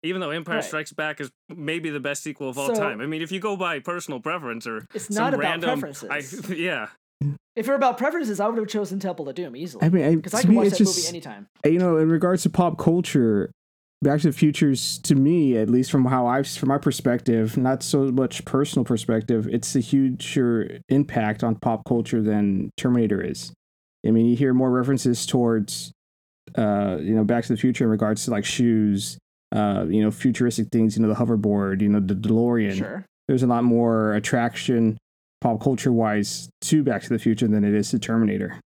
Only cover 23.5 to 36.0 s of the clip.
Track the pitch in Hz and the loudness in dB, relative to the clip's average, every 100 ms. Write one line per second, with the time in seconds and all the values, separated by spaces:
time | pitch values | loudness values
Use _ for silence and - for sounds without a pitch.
23.5 | - _ _ _ _ 107 113 117 120 135 | -18 _ _ _ _ 2 4 4 2 2
24.5 | 127 131 127 123 135 131 120 - 131 120 | 4 2 2 0 0 0 -2 0 2 2
25.5 | 113 101 - - - _ _ _ _ - | 0 -2 -8 -12 -18 _ _ _ _ -10
26.5 | - 107 101 101 87 80 110 107 120 113 | -2 0 0 0 -2 0 0 2 0 0
27.5 | 117 127 117 117 110 107 107 - 107 101 | 0 0 2 0 2 0 -2 -2 -4 -4
28.5 | - 120 110 107 98 - - _ _ _ | 0 2 4 2 0 -4 -12 _ _ _
29.5 | 107 104 98 87 104 107 104 131 117 120 | -2 0 0 0 2 0 0 -2 0 0
30.5 | 113 110 117 110 107 110 107 120 110 104 | 0 -2 2 2 2 0 0 0 0 0
31.5 | 101 98 95 104 104 95 98 107 113 120 | 0 0 0 2 2 2 -2 0 2 2
32.5 | 120 101 95 - 151 - _ - 131 123 | 2 0 -2 -6 -8 -14 _ -2 2 2
33.5 | 120 123 117 117 113 107 107 107 123 117 | 2 4 4 4 2 2 0 0 0 0
34.5 | - - 120 113 110 _ _ _ _ 123 | -4 -2 2 2 0 _ _ _ _ -2
35.5 | 107 143 123 135 117 | 0 0 2 2 2